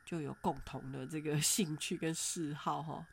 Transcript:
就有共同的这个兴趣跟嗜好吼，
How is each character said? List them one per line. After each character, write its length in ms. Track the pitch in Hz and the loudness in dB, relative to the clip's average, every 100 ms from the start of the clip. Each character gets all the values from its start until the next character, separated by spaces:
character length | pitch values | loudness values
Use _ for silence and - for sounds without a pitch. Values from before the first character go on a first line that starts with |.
就 160 | - 170 | -6 -4
有 140 | 139 | -4
共 260 | 131 185 139 - | 0 0 0 -4
同 260 | 135 135 | -6 -6
的 140 | 135 131 | -6 -4
这 160 | 156 | -2
个 180 | 151 147 | 2 4
兴 340 | 151 - 170 151 | 4 4 4 2
趣 180 | - 175 | -2 0
跟 180 | 160 | 0
嗜 380 | 165 - 175 151 | 0 -2 0 -2
好 300 | 147 175 147 | -2 0 0
吼， 200 | 156 143 165 | -2 -6 -8